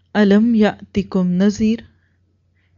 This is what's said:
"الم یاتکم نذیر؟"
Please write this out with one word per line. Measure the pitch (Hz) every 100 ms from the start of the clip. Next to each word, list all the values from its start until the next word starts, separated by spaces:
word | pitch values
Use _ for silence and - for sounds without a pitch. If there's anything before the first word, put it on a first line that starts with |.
| _
"الم | 208 202 208 233
یاتکم | 226 208 - - 208 190 190 180
نذیر؟" | 180 202 202 214 226 - _ _ _ _ _ _ _ _